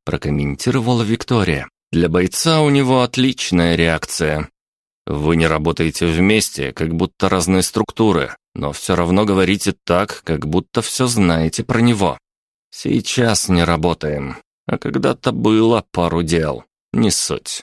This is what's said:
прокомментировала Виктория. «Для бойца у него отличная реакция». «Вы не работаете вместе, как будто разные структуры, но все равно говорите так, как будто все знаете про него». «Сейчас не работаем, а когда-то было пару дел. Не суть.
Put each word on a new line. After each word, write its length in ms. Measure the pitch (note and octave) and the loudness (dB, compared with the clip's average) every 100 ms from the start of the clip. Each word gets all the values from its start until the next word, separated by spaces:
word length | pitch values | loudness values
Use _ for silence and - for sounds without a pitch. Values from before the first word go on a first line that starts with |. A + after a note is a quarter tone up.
прокомментировала 1000 | - E2 - D2 C#2+ C#2 B2 B2+ A2+ A#2+ | -6 -4 -2 -2 -2 -2 -2 0 0 0
Виктория. 640 | G#2+ A#2 - A#2+ F2+ C#2+ C2 _ _ | 0 -4 0 0 0 -2 -6 _ _
«Для 180 | E2 E2+ | 0 2
бойца 520 | F2 F2+ - E3 D#3+ | 2 0 0 2 2
у 100 | D3 | 2
него 320 | C#3 B2+ B2+ | 2 2 2
отличная 720 | B2 C3 C3 B2+ - F2+ E2+ E2 | 0 0 0 -2 -2 2 2 2
реакция». 720 | E2 D#2+ - - D#2 D2+ D2+ _ _ _ _ _ - | 2 0 -4 -4 -2 -2 -6 _ _ _ _ _ -8
«Вы 300 | C#2+ D2+ E2 | -2 2 2
не 100 | D#2+ | 2
работаете 600 | D#2 D#2 D#2+ D#2+ - E2+ | 0 0 0 -2 0 0
вместе, 640 | D#2+ F#2+ G#2+ - - C#2 | 2 2 2 0 -6 -8
как 220 | - E2 | -4 -4
будто 340 | E2 F2+ - F#2+ | -2 -4 0 0
разные 320 | F#2 F2 F#2 | 2 2 2
структуры, 720 | F2 A2 G#2+ - A2 E2+ C2 - _ | 0 -2 -4 0 2 2 -2 -8 _
но 180 | - C#2+ | -8 -8
все 220 | C#2+ - | -6 -2
равно 300 | E2+ E2+ F#2+ | 0 2 2
говорите 500 | G#2 F#2+ F#2 G2+ G2+ - | 2 2 2 0 -2 -4
так, 380 | - F2 G#2 - | 0 0 0 -6
как 220 | - D#2 D2 | -6 -4 -2
будто 360 | E2+ - B2 | -2 -2 -4
все 240 | - - B2+ | -4 -2 0
знаете 580 | A#2 F2+ E2 D#2+ - | 2 2 2 0 -2
про 160 | - A2+ | -2 2
него». 380 | A#2+ A2 F#2 A#1+ _ _ _ _ _ | 2 2 0 -2 _ _ _ _ _
«Сейчас 760 | - - B2 - - A#2 G2+ - | -10 -2 -2 -2 0 2 0 2
не 160 | F2+ | 2
работаем, 720 | E2+ E2+ E2+ E2 D2+ D2 C#2 B1+ _ _ - | 2 2 0 -2 -4 -6 -8 -12 _ _ -8
а 100 | - | -6
когда-то 560 | - C3+ C3+ C3 - | -4 -2 -2 -2 -4
было 500 | A#2 A2+ A2 A2+ A#2 - | 0 2 4 4 2 -2
пару 300 | - E2+ E2 | -2 0 0
дел. 420 | D#2+ E2+ D#2 B1 - _ _ | 0 0 0 -4 -12 _ _
Не 180 | G#2 A2 | 0 0
суть. 520 | - - C#2 - - | 0 -4 -6 -8 -14